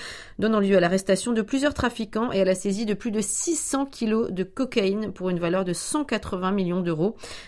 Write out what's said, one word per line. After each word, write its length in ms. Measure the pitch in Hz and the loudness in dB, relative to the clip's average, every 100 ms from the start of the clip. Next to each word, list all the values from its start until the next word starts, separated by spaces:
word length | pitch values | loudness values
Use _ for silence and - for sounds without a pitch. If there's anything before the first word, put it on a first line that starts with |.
| - - - - | -8 -14 -14 -2
donnant 220 | 214 214 | 2 4
lieu 180 | 196 196 | 6 6
à 20 | |
l'arrestation 540 | 170 190 190 190 240 | 6 2 2 2 2
de 80 | 220 | 0
plusieurs 320 | 214 269 285 | 0 2 0
trafiquants 580 | 277 240 240 220 214 240 | 2 -2 -2 -4 -2 0
et 100 | 190 | 2
à 40 | 185 | 2
la 100 | 190 | 2
saisie 300 | 202 196 214 | 0 -2 -2
de 80 | |
plus 180 | 202 240 | -2 -2
de 80 | 208 | -2
six 360 | 196 - - 320 | -2 -2 -2 -2
cents 320 | - 277 277 | 0 -2 -2
kilos 440 | - 226 220 233 | -2 0 0 0
de 120 | 185 | -2
cocaïne 680 | 185 - 254 208 190 202 208 | -6 -4 -2 2 2 0 -4
pour 200 | 185 185 | -4 -2
une 80 | 180 | 0
valeur 260 | 170 185 185 | 0 0 0
de 80 | |
cent 320 | 170 - 302 285 | -4 -2 -2 0
quatre-vingts 460 | 220 - 185 185 | -2 -2 -4 0
millions 300 | 202 180 180 | 0 0 0
d'euros. 340 | 175 156 190 226 - - | 0 0 0 -2 -14 -14